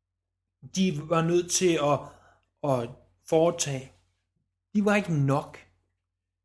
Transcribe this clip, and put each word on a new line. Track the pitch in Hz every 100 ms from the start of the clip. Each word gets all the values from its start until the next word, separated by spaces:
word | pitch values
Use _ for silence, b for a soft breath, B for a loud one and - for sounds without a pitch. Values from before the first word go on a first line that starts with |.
| _ _ _ _ _ _ 131 -
de | 185 147 147
var | 165
nødt | 165 175 175
til | - 185 160 147
at, | 135 B B B B _ _ 147
at | 127 120 - _ _ -
foretage. | 160 165 170 147 131 131 _ _ _ _ _ _ _ _
De | 208
var | 208 208
ikke | 196 156 139
nok. | 139 - - - _ _ _ _ _ _ _